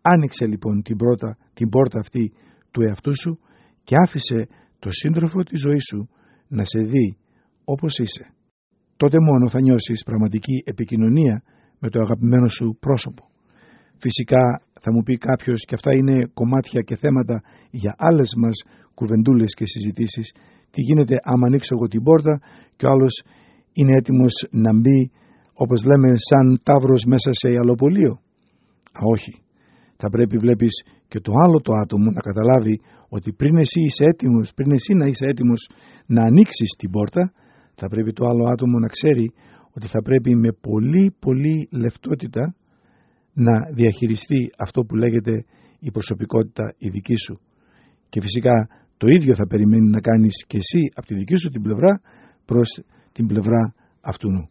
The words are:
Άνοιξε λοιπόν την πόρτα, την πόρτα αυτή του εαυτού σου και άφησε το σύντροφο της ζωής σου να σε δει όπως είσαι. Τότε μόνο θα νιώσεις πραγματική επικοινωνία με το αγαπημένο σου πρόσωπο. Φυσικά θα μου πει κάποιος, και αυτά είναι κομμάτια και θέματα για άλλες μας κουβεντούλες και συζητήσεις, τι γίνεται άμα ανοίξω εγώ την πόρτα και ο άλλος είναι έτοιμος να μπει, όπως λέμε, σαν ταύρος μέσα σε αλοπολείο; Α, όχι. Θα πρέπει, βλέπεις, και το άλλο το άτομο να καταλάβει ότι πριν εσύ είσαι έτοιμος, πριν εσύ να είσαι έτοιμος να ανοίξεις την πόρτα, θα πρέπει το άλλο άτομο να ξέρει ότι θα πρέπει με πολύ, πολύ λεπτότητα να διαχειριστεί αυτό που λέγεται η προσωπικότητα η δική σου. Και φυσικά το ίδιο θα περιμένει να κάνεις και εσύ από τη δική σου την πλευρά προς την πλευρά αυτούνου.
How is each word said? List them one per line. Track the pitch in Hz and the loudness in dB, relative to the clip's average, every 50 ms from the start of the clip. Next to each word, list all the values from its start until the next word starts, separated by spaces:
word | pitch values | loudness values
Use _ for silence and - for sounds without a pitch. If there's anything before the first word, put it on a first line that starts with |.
Άνοιξε | _ 170 180 170 151 127 - - 123 | _ 4 4 4 2 -2 -4 -6 -4
λοιπόν | 107 107 98 - 113 104 101 | -4 -4 -6 -4 -4 -4 -4
την | 104 - 113 | -4 -6 -6
πόρτα, | 98 117 120 123 107 - 110 110 _ _ _ _ | -2 0 0 0 0 -4 -12 -12 _ _ _ _
την | - 120 110 | -6 -4 0
πόρτα | 101 131 135 127 - 117 | 2 2 2 2 0 -6
αυτή | 104 - - 127 113 104 _ _ _ _ _ _ _ _ | -8 -6 -4 -4 -4 -4 _ _ _ _ _ _ _ _
του | _ 123 | _ -2
εαυτού | 117 110 101 - _ 147 143 131 | 0 0 -2 -4 _ -6 -6 -4
σου | - 170 160 - _ _ _ _ _ _ _ _ _ | -6 -8 -8 -8 _ _ _ _ _ _ _ _ _
και | - 127 | 0 2
άφησε | 151 185 175 - 147 - - 123 113 113 - _ _ _ _ _ _ | 4 4 2 0 -6 -6 -4 -4 -6 -6 -8 _ _ _ _ _ _
το | - 98 | -12 -10
σύντροφο | 92 - - 151 165 165 165 160 165 190 175 | -10 -6 -4 -2 -2 -2 -2 -2 -2 -4 -6
της | - 180 156 | -6 -8 -6
ζωής | 135 143 147 143 131 | -2 -2 -2 -2 -4
σου | - - 104 107 - _ _ _ _ _ _ _ | -6 -10 -10 -10 -12 _ _ _ _ _ _ _
να | _ 143 110 98 | _ -6 -6 -6
σε | - - 110 | -4 -4 -4
δει | 110 107 127 135 120 98 95 _ _ _ _ _ _ _ _ _ _ | -4 0 0 0 0 0 -4 _ _ _ _ _ _ _ _ _ _
όπως | - 139 139 - 156 135 | -8 -6 -4 -4 -6 -4
είσαι. | - 120 107 - - - _ _ _ _ _ _ _ _ _ _ _ _ _ _ | -6 -8 -8 -8 -16 -18 _ _ _ _ _ _ _ _ _ _ _ _ _ _
Τότε | _ 147 143 143 160 | _ 0 2 4 4
μόνο | 160 156 139 127 123 117 | 4 4 4 4 2 2
θα | - 135 | 0 2
νιώσεις | 131 131 127 117 - - 117 107 - | 4 4 4 2 0 -4 -8 -8 -6
πραγματική | - 113 110 107 104 98 110 104 - 131 127 - | -6 -2 -2 -2 0 -2 -4 -4 -4 -6 -6 -6
επικοινωνία | - 104 - 117 - 117 110 110 113 123 156 156 131 107 113 _ _ _ _ _ _ _ _ | -8 -8 -8 -6 -4 -2 0 2 2 4 4 2 2 0 -2 _ _ _ _ _ _ _ _
με | - 113 | -10 -4
το | - 117 | -2 -2
αγαπημένο | 110 104 113 110 117 117 123 123 123 117 | 0 0 -2 -2 0 2 4 4 2 2
σου | - - 120 113 110 _ | 0 -2 -6 -6 -6 _
πρόσωπο. | - 139 135 117 - - - - _ _ _ _ _ _ _ _ _ _ _ _ _ _ _ | -2 -2 -2 -2 -4 -10 -16 -18 _ _ _ _ _ _ _ _ _ _ _ _ _ _ _
Φυσικά | _ - 127 - - 120 - 131 127 127 123 120 - _ _ _ _ | _ -6 -4 -4 -4 -2 2 2 4 4 2 0 -4 _ _ _ _
θα | - 113 113 | -4 -2 0
μου | 117 107 | 0 0
πει | 120 127 | -2 -4
κάποιος, | 117 - 139 131 - - - 120 110 - | -4 -2 -2 -4 -2 -2 -4 -4 -4 -6
και | _ 127 | _ -10
αυτά | - - 143 135 | -4 -2 0 2
είναι | 135 135 135 135 131 120 - _ | 2 2 2 2 0 0 -4 _
κομμάτια | - 117 120 131 135 - - - 127 | -4 -2 0 0 -2 -2 -2 -4 -6
και | 107 - 120 | -4 -4 -8
θέματα | - - 151 135 131 120 107 120 110 _ _ _ _ _ _ | -4 -2 0 0 0 0 -2 -4 -6 _ _ _ _ _ _
για | - 123 98 104 92 | -12 -6 -6 -6 -6
άλλες | _ 156 165 170 151 131 117 - | _ 0 2 2 2 2 0 0
μας | 120 117 113 110 - - _ _ _ _ _ _ | -2 -2 -2 -2 -6 -12 _ _ _ _ _ _
κουβεντούλες | - 120 104 113 110 113 135 131 120 113 101 - | -8 -4 0 0 2 4 4 4 4 2 0 -2
και | - 113 | -6 -8
συζητήσεις, | 98 - 113 101 107 98 - 117 104 - 120 110 - _ _ _ _ _ _ _ _ | -8 -8 -8 -8 -8 -6 -6 -6 -6 -6 -10 -12 -12 _ _ _ _ _ _ _ _
τι | _ 151 | _ -6
γίνεται | 135 120 151 151 143 113 135 127 - | -2 0 2 2 2 2 0 -2 0
άμα | - 127 127 123 | -2 0 2 2
ανοίξω | 123 135 139 - - 131 | 2 2 0 -2 -4 -4
εγώ | 113 120 | -4 -4
την | 110 113 113 110 | -2 -4 -2 2
πόρτα | 147 160 160 147 156 151 143 _ _ _ _ _ _ _ | 4 4 4 4 0 -2 -2 _ _ _ _ _ _ _
και | _ 135 | _ 0
ο | 131 | 2
άλλος | 135 135 131 127 120 - - _ _ _ _ _ _ _ _ _ _ | 4 4 4 2 0 -6 -16 _ _ _ _ _ _ _ _ _ _
είναι | 175 139 135 131 | 2 4 4 4
έτοιμος | 131 120 - 131 127 127 123 - - - - | 4 2 2 2 2 2 2 0 -4 -12 -6
να | - 113 110 110 110 110 | -2 0 2 2 2 4
μπει, | 117 135 139 135 127 127 _ _ _ _ _ _ _ _ _ | 4 4 4 4 2 -2 _ _ _ _ _ _ _ _ _
όπως | - 135 120 123 113 110 | -6 -2 0 0 0 2
λέμε, | 135 143 139 135 131 123 | 4 4 6 6 4 4
σαν | 113 - - 143 135 131 131 127 117 _ | 2 2 2 4 4 6 4 4 2 _
ταύρος | - 143 139 131 131 135 120 107 | 2 2 2 4 4 2 2 2
μέσα | 123 131 123 - 139 123 | 2 0 0 0 -2 -4
σε | - - 127 123 | -2 0 0 0
αλοπολείο; | 120 120 120 123 120 131 147 185 202 175 127 - - _ _ _ _ _ _ _ _ _ _ _ _ _ _ | 2 2 0 2 2 0 0 2 2 0 0 0 -4 _ _ _ _ _ _ _ _ _ _ _ _ _ _
Α, | _ - 104 110 113 | _ -4 -2 0 0
όχι. | - - - - _ _ _ _ _ _ _ _ _ _ _ _ | -2 -4 -14 -20 _ _ _ _ _ _ _ _ _ _ _ _
Θα | _ - 104 | _ -8 -4
πρέπει, | 101 113 120 104 107 | 0 0 0 0 0
βλέπεις, | 113 107 120 120 104 117 113 107 - - _ _ _ _ | 0 2 2 2 2 0 -2 -2 -4 -14 _ _ _ _
και | _ - 107 | _ -12 -10
το | 95 107 104 135 170 | -6 -2 2 4 4
άλλο | 180 165 156 | 4 4 2
το | 127 127 110 107 104 | 0 -2 -2 -2 -2
άτομο | - 107 101 104 113 | -2 -2 0 0 0
να | 101 - | -2 -4
καταλάβει | - - 98 107 107 120 131 131 110 110 107 107 _ _ _ _ _ _ | -8 -6 -4 -2 2 4 2 2 2 0 -4 -4 _ _ _ _ _ _
ότι | - 107 - 107 98 | -12 -10 -10 -10 -6
πριν | _ 139 147 160 | _ 0 2 2
εσύ | 165 151 135 - 170 | 2 2 0 0 -2
είσαι | 165 147 - - 143 | -2 -2 0 2 2
έτοιμος, | 156 165 165 - 127 120 113 101 - _ | 2 2 0 0 0 0 0 0 -4 _
πριν | - 139 139 | -6 -2 0
εσύ | 143 127 - - 202 | 0 0 0 0 0
να | 180 147 | 0 2
είσαι | 139 131 - 135 | 0 -2 -4 -4
έτοιμος | 139 139 117 120 120 117 110 - - _ _ _ - - _ _ | -4 -4 0 0 0 0 0 -4 -14 _ _ _ -20 -20 _ _
να | - 117 117 113 | 0 2 2 4
ανοίξεις | 113 123 175 220 - - - 117 98 - | 6 6 6 6 4 2 -6 -6 -6 -6
την | _ - 95 | _ -12 -6
πόρτα, | 92 104 104 - - 175 180 185 _ _ _ _ _ _ _ _ _ | -4 -4 -4 -2 -2 -2 -4 -4 _ _ _ _ _ _ _ _ _
θα | - 98 | -12 -12
πρέπει | 95 104 110 110 110 107 | -8 -6 -4 -6 -6 -4
το | 95 120 | -2 -2
άλλο | 120 120 120 117 120 123 | 0 0 0 0 -2 -2
άτομο | 120 127 123 120 117 | -2 -2 -2 0 0
να | 113 | -2
ξέρει | 110 - - - 156 143 123 113 117 _ _ _ _ - _ _ _ | -4 -6 -2 0 0 0 0 -2 -6 _ _ _ _ -20 _ _ _
ότι | _ - 107 | _ -16 -14
θα | 98 - 110 | -6 -6 -6
πρέπει | 107 123 131 131 117 123 123 | -2 0 0 0 2 2 2
με | 117 113 117 110 _ | 2 2 0 -2 _
πολύ, | - 113 110 107 110 135 156 185 196 196 - _ | -8 -4 -4 -2 -2 0 2 2 2 2 0 _
πολύ | - 135 131 131 143 156 160 156 151 - | -4 -2 -2 0 0 -2 -2 -2 -6 -8
λεπτότητα | - 127 113 117 - - - 254 156 127 - 110 - 113 131 170 180 _ _ _ _ _ _ _ _ _ _ _ _ _ _ _ _ | -6 -4 -4 -4 -6 -8 -8 -8 -8 -6 -8 -8 -6 -6 -6 -6 -8 _ _ _ _ _ _ _ _ _ _ _ _ _ _ _ _
να | 147 120 117 117 110 - 160 151 | 0 2 4 4 2 0 -4 -2
διαχειριστεί | 117 120 113 101 - 123 110 110 104 - - 147 131 120 - _ | 2 2 2 2 0 -4 -4 -4 -4 -4 -4 -2 -2 -2 -4 _
αυτό | - 104 - - 127 120 | -10 -10 -6 -4 -6 -4
που | 107 113 | -2 -2
λέγεται | 110 117 120 113 117 101 117 110 110 117 _ _ _ _ _ _ _ | -2 0 0 0 -2 -2 -2 -6 -6 -6 _ _ _ _ _ _ _
η | - 135 | -12 -10
προσωπικότητα | 101 110 101 - 104 95 - - - 113 110 104 _ - 107 107 - | -8 -8 -8 -8 -8 -8 -8 -2 -2 -2 -2 -2 _ -10 -10 -10 -10
η | _ - 104 | _ -12 -10
δική | 92 104 95 - 123 | -10 -10 -4 -4 -4
σου. | 107 - - - - _ _ _ _ _ _ _ _ _ _ _ _ _ _ | -4 -4 -10 -16 -18 _ _ _ _ _ _ _ _ _ _ _ _ _ _
Και | - 110 | -8 -8
φυσικά | 95 101 95 120 113 123 120 113 110 - _ _ _ _ _ | -6 -4 -6 -2 2 2 2 2 0 -2 _ _ _ _ _
το | _ - | _ 4
ίδιο | 113 151 180 151 131 120 | 6 6 6 6 4 2
θα | 90 104 | 2 0
περιμένει | 95 - 107 107 104 110 113 110 107 | -2 0 2 4 4 4 4 4 4
να | 107 110 | 2 2
κάνεις | 92 117 113 110 110 107 - - - | 0 2 2 4 2 2 0 -4 -14
και | _ - | _ -6
εσύ | 107 92 - - 175 156 - _ | -6 -6 -2 0 0 0 0 _
από | - - | -12 -12
τη | _ 107 | _ -8
δική | 98 101 101 175 | -8 -4 -2 -2
σου | 185 165 165 | -2 -2 -4
την | 131 117 | -8 -6
πλευρά | 104 107 107 104 147 190 202 196 _ _ _ _ _ _ _ _ _ | -6 -4 -2 2 2 2 2 0 _ _ _ _ _ _ _ _ _
προς | - 113 120 120 110 - - - _ _ _ _ _ | -2 0 0 0 0 -4 -16 -20 _ _ _ _ _
την | _ - 117 | _ -6 -4
πλευρά | 107 101 110 95 110 117 117 113 110 - _ _ _ _ _ | -2 -2 -2 0 0 0 0 0 -2 -6 _ _ _ _ _
αυτούνου. | _ - - - - 104 95 92 80 - | _ -12 -12 -8 -6 -4 -4 -4 -6 -10